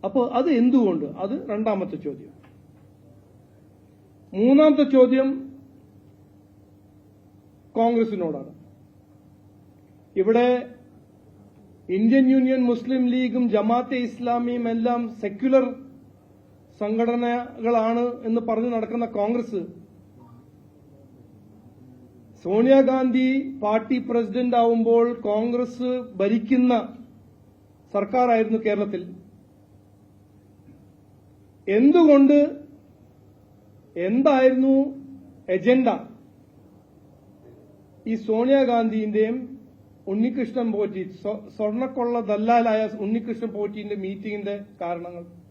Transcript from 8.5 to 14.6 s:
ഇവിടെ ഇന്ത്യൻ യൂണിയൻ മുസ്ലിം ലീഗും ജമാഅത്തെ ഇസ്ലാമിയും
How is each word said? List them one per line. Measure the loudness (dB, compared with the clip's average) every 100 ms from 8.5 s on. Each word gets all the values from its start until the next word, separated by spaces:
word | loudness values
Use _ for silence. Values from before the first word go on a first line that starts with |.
| -20 -20 -20 -20 _ _ -20 _ -20 -20 -20 -20 _ _ -20 _ -2
ഇവിടെ | 2 2 2 0 -4 -20 -20 -20 -20 -20 -20 -20 -20 _ -20 -20 -6 0
ഇന്ത്യൻ | 4 4 4
യൂണിയൻ | 4 2 0 0
മുസ്ലിം | -2 -2 -2 0
ലീഗും | 0 -2 -2 0
ജമാഅത്തെ | 0 2 0 -2 -6 -6
ഇസ്ലാമിയും | -6 -4 -2 -2 -4